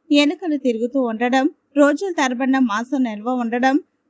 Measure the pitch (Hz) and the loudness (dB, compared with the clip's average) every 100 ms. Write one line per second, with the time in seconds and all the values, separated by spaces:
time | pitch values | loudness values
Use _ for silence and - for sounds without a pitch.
0 | - 285 294 359 359 294 269 220 240 277 | 0 2 2 0 -4 -2 -2 -2 -2 -2
1 | 240 220 247 262 277 - _ 285 285 294 | -2 0 0 2 0 -4 _ 2 2 2
2 | 392 339 269 240 262 262 247 208 240 277 | -2 -2 0 0 0 2 0 -2 -4 -2
3 | 247 208 220 254 233 240 262 285 - _ | -2 -4 -4 -4 -2 0 2 0 -2 _